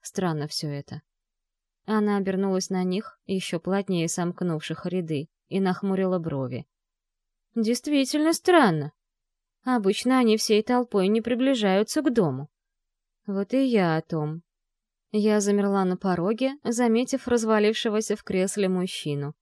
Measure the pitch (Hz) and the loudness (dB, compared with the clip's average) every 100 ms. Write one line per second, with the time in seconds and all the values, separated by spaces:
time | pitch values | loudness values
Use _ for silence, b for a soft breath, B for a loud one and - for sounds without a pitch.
0 | - - 185 156 147 - 151 143 143 156 | -10 -4 -2 -2 -6 -6 -8 -8 -10 -16
1 | _ _ _ _ _ _ _ _ - 214 | _ _ _ _ _ _ _ _ -4 0
2 | 208 202 196 190 196 190 185 190 185 180 | 0 0 -2 -2 0 -2 -2 -2 -2 -2
3 | - - - 190 - 165 - 196 196 180 | -6 -16 -6 -6 -4 -6 -2 -4 -2 -2
4 | 165 - 175 180 180 156 - 160 175 180 | -2 -2 -4 -4 -4 -4 -6 -8 -6 -6
5 | 165 151 156 _ _ 185 190 180 196 190 | -4 -6 -6 _ _ -2 0 -2 -2 0
6 | 190 185 165 143 127 123 - _ _ _ | 0 0 -2 -4 -6 -8 -12 _ _ _
7 | _ _ _ _ _ - 220 240 - 294 | _ _ _ _ _ -2 0 0 0 0
8 | 262 302 311 330 - 349 240 160 147 _ | 2 2 2 2 4 6 6 2 -4 _
9 | _ _ _ _ _ _ - 254 190 208 | _ _ _ _ _ _ -2 0 0 0
10 | 240 262 240 220 - 214 220 247 247 202 | 2 4 4 2 4 2 4 0 2 0
11 | 190 220 226 240 262 262 208 190 214 - | 2 2 0 0 2 2 2 2 2 0
12 | 294 240 170 131 147 _ _ _ _ _ | 2 2 2 0 -8 _ _ _ _ _
13 | _ _ - 196 202 262 269 226 175 160 | _ _ -8 -6 -2 0 2 2 2 0
14 | - 165 151 160 _ _ _ _ _ _ | -2 -4 -4 -6 _ _ _ _ _ _
15 | _ 214 208 208 202 202 202 196 190 180 | _ 0 2 2 2 0 2 0 0 -2
16 | 190 175 170 226 262 285 - 233 247 226 | -2 0 0 0 -2 -4 -6 0 2 2
17 | 254 269 - 240 220 220 214 220 233 208 | 0 -4 0 -2 2 2 2 0 -2 -2
18 | 220 214 - 196 190 208 190 185 180 - | -2 -6 -2 -2 -2 0 0 0 -2 -6
19 | - 143 143 156 | -6 -6 -6 -10